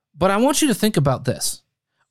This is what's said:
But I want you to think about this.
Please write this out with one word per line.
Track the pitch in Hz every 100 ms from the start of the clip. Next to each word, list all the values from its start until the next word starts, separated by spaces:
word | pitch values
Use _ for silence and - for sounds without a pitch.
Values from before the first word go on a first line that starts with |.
| _ 147
But | 185
I | 202
want | 262 -
you | 302
to |
think | 202 214 185
about | 143 123
this. | - 95 - - _ _ _ _ _